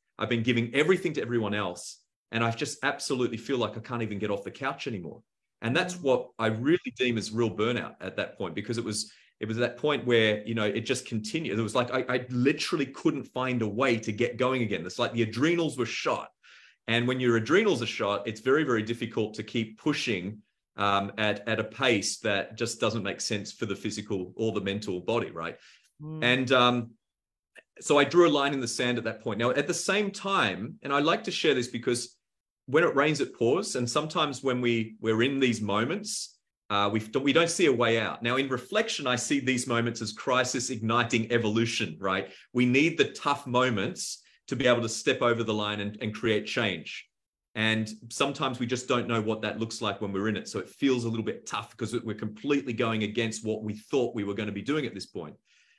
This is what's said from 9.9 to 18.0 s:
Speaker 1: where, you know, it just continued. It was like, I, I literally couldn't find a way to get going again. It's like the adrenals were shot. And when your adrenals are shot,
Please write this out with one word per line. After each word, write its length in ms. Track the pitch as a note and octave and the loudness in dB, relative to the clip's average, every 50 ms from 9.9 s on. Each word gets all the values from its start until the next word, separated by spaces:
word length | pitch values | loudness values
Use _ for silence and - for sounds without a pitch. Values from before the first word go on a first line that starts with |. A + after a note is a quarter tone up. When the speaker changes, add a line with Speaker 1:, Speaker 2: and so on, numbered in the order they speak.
| D3 B2 A2 | 0 0 2
Speaker 1:
where, 400 | B2 A#2+ A2+ A2 G#2+ G#2+ G#2+ - | 4 6 6 6 6 4 0 -2
you 100 | A#2 A2+ | -4 -2
know, 100 | A2+ G#2+ | 0 0
it 160 | G#2 - A#2 | 0 0 -2
just 240 | A2 - B2+ - - | -2 -2 -2 -2 -2
continued. 540 | - A#2+ G#2+ G#2+ - - D#3+ E3 G#2 G2+ A2 | -4 -4 -4 -4 -2 -4 -4 -2 -2 -2 0
It 20 | |
was 140 | A2+ G#2 A2+ | 0 0 0
like, 160 | B2+ A#2 - | 0 0 0
I, 140 | C3 B2+ - - B2+ | 0 -2 -2 0 -2
I 100 | B2+ A#2+ A#2+ | -2 -2 -2
literally 580 | B2+ B2 B2 C#3+ E3 D#3+ - - F3+ D#3 C#3 | 0 2 4 4 2 2 -2 -2 0 -2 -2
couldn't 380 | - - - - D#3+ C#3+ C#3 A2+ | -4 -4 -2 0 0 0 0 -6
find 360 | - - B2+ B2+ B2+ B2+ A#2+ | -6 -4 -2 -2 0 0 0
a 60 | A2 | 0
way 300 | G#2 G2+ A#2 C3+ C3 A2+ | 0 0 2 2 2 2
to 140 | A2+ - A#2 | 2 0 -4
get 260 | G#2 G#2+ A#2+ - - | 0 0 0 0 2
going 240 | A2 B2+ B2+ C3 B2+ | 0 0 2 2 0
again. 240 | A#2 G2+ G2 E2 E2+ | 0 0 -2 -4 -4
It's 140 | F2+ - - | -6 -2 -2
like 140 | A#2+ - A#2 | -2 0 2
the 100 | A#2 A2+ | 0 0
adrenals 540 | G#2+ G2+ A#2 C#3+ E3 F3 E3+ E3 D3 B2 | 0 2 0 2 2 2 2 0 0 0
were 80 | B2+ A2+ | -2 -4
shot. 440 | - - - - C#3+ A2 D#2 - - _ _ _ - - - - - _ _ - - | -4 -4 -4 -2 -2 -2 -2 -4 -12 _ _ _ -20 -20 -20 -20 -20 _ _ -2 2
And 180 | A#2 A#2+ A#2+ | 2 2 2
when 140 | B2 C3 B2+ | 2 0 2
your 160 | B2+ A#2+ A#2 | 4 4 4
adrenals 440 | A2+ G#2+ A#2 D#3+ G3+ A3+ G#3 D#3 A2+ | 4 4 4 4 4 6 4 2 2
are 60 | A#2 | 0
shot, 400 | - - - | -4 -2 -2